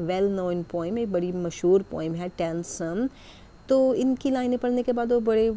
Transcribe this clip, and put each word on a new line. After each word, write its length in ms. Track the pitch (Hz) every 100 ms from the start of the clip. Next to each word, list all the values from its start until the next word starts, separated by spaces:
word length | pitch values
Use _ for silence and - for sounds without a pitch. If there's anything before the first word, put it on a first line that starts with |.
| 170
well 200 | 185 202 190
known 260 | 180 175 170 175
poem, 220 | 165 233
एक 140 | 226
बड़ी 200 | 175 180
मशहूर 500 | 180 170 - 175 196
poem 320 | 196 160 160 165
है 140 | 180
टेंसन, 800 | - 165 165 170 - 165 190 262 - - - - - -
तो 240 | 269 262 240
इनकी 340 | 262 254 277
लाइनें 260 | 262 247 247
पढ़ने 240 | 247 247
के 80 | 247
बाद 200 | 240 240
वो 80 | 240
बड़े 260 | 226 220 226